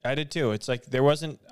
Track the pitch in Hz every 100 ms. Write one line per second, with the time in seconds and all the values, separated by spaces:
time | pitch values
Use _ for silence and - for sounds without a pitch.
0 | 123 139 147 170 127 107 - 123 - 127
1 | 139 147 156 139 _